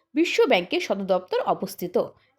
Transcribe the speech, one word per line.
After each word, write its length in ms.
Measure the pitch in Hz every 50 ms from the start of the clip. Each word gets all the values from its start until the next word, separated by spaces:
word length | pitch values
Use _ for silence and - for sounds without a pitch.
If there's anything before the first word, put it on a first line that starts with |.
| _ _ -
বিশ্ব 320 | 277 339 - - - 466
ব্যাংকের 340 | 277 240 185 175 - - 175
সদর 240 | 175 - 208 196 196
দপ্তর 360 | 185 190 180 185 - - 240
অবস্থিত। 600 | 254 214 170 - 185 185 - - 180 175 - - - - - _ _ _ _